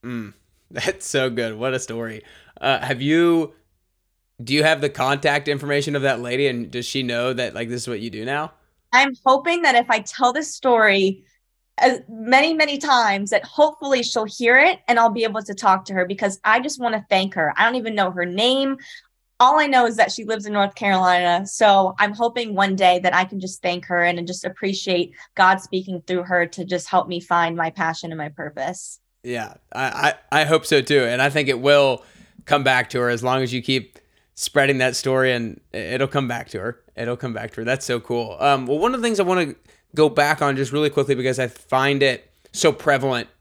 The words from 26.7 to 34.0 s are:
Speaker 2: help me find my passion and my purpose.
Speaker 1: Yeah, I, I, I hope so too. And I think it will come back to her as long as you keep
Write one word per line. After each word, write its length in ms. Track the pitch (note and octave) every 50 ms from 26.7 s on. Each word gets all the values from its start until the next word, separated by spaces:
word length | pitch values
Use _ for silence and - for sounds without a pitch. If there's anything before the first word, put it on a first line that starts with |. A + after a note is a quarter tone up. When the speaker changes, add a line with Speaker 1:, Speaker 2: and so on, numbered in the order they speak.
| F#3 F3 F3 -
Speaker 2:
help 200 | - F#3 - -
me 120 | F3+ E3+
find 340 | E3+ _ F3+ F3 E3+ E3 E3+
my 140 | E3+ E3 D#3+
passion 420 | D#3+ - E3+ E3 E3+ - - E3
and 80 | D#3+ D#3+
my 120 | D3 D3
purpose. 680 | D3 - D#3 D3+ D3+ - C3 D3+ F#3 F#3+ - - - - _ _ _ _ _
Speaker 1:
Yeah, 320 | A#2+ B2 A#2+ A2 G#2 - - _ _ -
I, 400 | - C3 C3+ - - - D3 C3+ - _ _
I, 100 | - D3
I 40 | D#3
hope 200 | D3 D#3+ D#3+ C3
so 160 | - D#3 C#3+
too. 240 | B2+ - D3 C#3+ B2+
And 160 | A#2 A#2+ B2
I 80 | C3 C#3+
think 220 | C3+ D3+ D3 C3
it 100 | C3 A#2+
will 420 | B2+ C#3 C#3+ C#3+ C#3 C3+ B2+ - - _ _ - - _ _ - -
come 180 | - D#3 C#3+ C3+
back 240 | C3+ C3 B2+ B2 -
to 100 | - B2+
her 100 | B2 A#2+
as 120 | A#2+ A#2 A2+
long 200 | B2+ B2+ C3 C3
as 100 | A#2+ A#2+
you 80 | B2+
keep 380 | A#2 - C3+ C3 G#2 - _ -